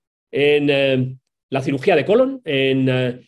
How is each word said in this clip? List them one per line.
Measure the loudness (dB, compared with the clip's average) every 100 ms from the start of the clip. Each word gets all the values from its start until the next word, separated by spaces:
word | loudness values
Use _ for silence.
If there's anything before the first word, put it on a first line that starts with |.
| _ _ _
En, | -2 2 2 2
eh, | 0 0 0 -2 -8 _ _ _
la | -6
cirugía | -4 -2 2
de | 2
colon, | 2 2 2 -2
en, | -6 -2 0 2 0
eh, | 0 -2 -6